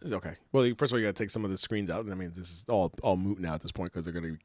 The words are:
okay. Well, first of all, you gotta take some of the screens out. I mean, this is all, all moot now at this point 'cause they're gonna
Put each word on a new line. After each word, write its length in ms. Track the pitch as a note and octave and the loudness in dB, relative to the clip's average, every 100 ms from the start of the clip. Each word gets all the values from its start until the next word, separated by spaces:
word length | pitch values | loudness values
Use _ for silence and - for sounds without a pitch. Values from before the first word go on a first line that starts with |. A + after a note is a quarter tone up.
| E3 | -4
okay. 280 | G2 D#2+ D#2 _ | -4 -4 -10 _
Well, 180 | C3+ B2 A2+ | 4 6 4
first 140 | A2+ | 2
of 20 | A#2+ | 4
all, 40 | |
you 60 | G#2+ | 2
gotta 80 | |
take 160 | F#2+ G#2 | 0 -2
some 160 | A2+ G#2 | 0 -2
of 60 | |
the 60 | F#2+ | -2
screens 320 | - G#2+ F#2+ | 0 0 -2
out. 160 | E2+ A2 | -2 -4
I 40 | F#2+ | -6
mean, 180 | F2+ E2+ | -6 -8
this 160 | F2+ | -10
is 140 | E2+ - | -10 2
all, 240 | A2 F2 - | 4 4 2
all 140 | - F#2 | 2 2
moot 240 | F#2+ G2 | 2 0
now 140 | F2 | -2
at 80 | D#2 | -4
this 100 | - | -4
point 220 | - F2 | -6 -6
'cause 100 | F2 | -4
they're 100 | E2 | -6
gonna 220 | E2+ E2 D#2 | -4 -6 -8